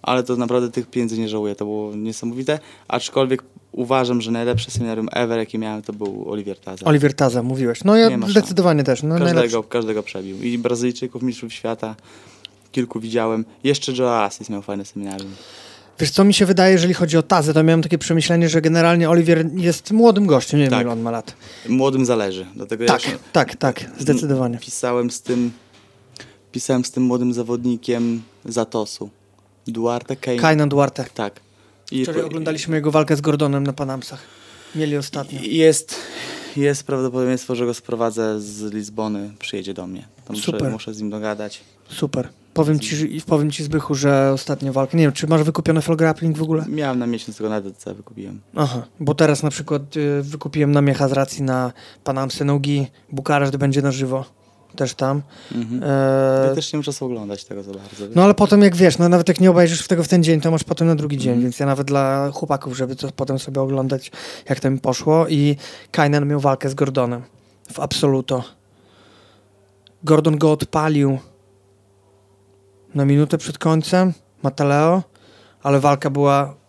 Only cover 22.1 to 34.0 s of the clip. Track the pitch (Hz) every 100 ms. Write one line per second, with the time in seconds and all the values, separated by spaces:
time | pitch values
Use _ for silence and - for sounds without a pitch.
22.1 | 117 101 92 92 104 101 110 117 135 -
23.1 | - - 170 123 - 135 - - - 139
24.1 | 131 147 135 123 120 - - 123 123 120
25.1 | - - 123 120 117 _ _ _ _ _
26.1 | - - _ _ 123 - 127 123 - 127
27.1 | 123 123 120 117 120 123 117 - 120 117
28.1 | 117 113 _ - 117 110 113 104 - 104
29.1 | _ _ _ _ _ - 113 117 120 -
30.1 | 135 - 120 160 156 147 139 135 - 127
31.1 | - 104 - _ _ _ _ - 131 127
32.1 | 156 - 160 160 156 165 160 147 156 151
33.1 | 147 151 147 151 139 139 139 135 131